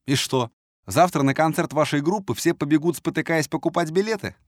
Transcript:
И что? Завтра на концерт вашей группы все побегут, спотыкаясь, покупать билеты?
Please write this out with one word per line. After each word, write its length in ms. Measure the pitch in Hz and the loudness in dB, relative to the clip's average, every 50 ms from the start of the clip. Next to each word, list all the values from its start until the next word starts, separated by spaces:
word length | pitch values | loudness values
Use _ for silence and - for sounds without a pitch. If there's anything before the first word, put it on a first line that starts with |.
| _ | _
И 80 | - 143 | -2 -2
что? 340 | 131 - - 131 131 120 117 - _ _ _ _ _ _ | -2 0 0 0 0 0 -2 -6 _ _ _ _ _ _
Завтра 340 | - 98 151 175 180 - 156 | -2 4 4 4 4 4 2
на 140 | 135 135 135 | 2 2 2
концерт 380 | - 156 156 151 - 160 - 131 | 2 2 2 2 0 -2 -2 0
вашей 280 | 151 151 - - 147 | 0 0 2 0 0
группы 320 | 143 160 196 220 196 - 113 | 0 0 -2 -2 -2 -4 -6
все 220 | - - 165 165 | -2 0 -2 0
побегут, 420 | - 160 143 151 156 151 170 - | 0 0 0 0 2 2 0 -2
спотыкаясь, 500 | - - 165 - 165 147 - 165 160 143 | -2 -4 -4 -4 -4 -2 0 0 0 0
покупать 440 | - - 156 - 170 160 175 170 156 | -2 -4 -4 -4 -2 -2 0 -2 0
билеты? 440 | 160 190 202 220 220 196 - 95 - _ _ | 0 0 0 0 -4 -4 -6 -10 -10 _ _